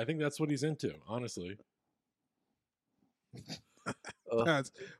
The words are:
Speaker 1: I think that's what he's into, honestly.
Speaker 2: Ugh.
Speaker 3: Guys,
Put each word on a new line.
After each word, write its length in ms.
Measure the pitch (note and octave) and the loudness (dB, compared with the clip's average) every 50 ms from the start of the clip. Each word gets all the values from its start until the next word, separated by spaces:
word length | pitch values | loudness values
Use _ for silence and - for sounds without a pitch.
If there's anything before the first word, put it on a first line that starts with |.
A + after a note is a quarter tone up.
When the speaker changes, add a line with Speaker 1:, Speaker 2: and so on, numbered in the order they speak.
Speaker 1:
I 40 | A2+ | 0
think 140 | C3+ D#3+ D3+ | 0 2 2
that's 220 | D3+ C#3+ - - | 2 0 2 2
what 80 | D#3 D3 | 2 2
he's 120 | D3 B2 | 2 2
into, 320 | C#3 D#3 D3+ - C3+ F#2 D2 - - | 2 0 0 0 -2 -4 -4 -4 -8
honestly. 520 | G2 A2 B2 B2 G#2+ - G2+ F2 F2+ G2+ - - _ _ _ _ _ _ _ _ _ _ _ _ _ _ _ _ _ _ _ _ _ _ _ _ _ _ _ _ _ _ _ _ _ - - - - - - _ _ _ _ - - - _ - - - _ _ - | -4 -4 -4 -2 -4 -6 -6 -6 -6 -8 -10 -14 _ _ _ _ _ _ _ _ _ _ _ _ _ _ _ _ _ _ _ _ _ _ _ _ _ _ _ _ _ _ _ _ _ -18 -18 -12 -12 -12 -12 _ _ _ _ -8 -8 -8 _ -10 -14 -14 _ _ 0
Speaker 2:
Ugh. 140 | A#2 A#2 A#2 | 2 4 6
Speaker 3:
Guys, 260 | E3 D#3 C#3 C3 - _ - - - - | 6 6 4 2 -2 _ -12 -14 -14 -14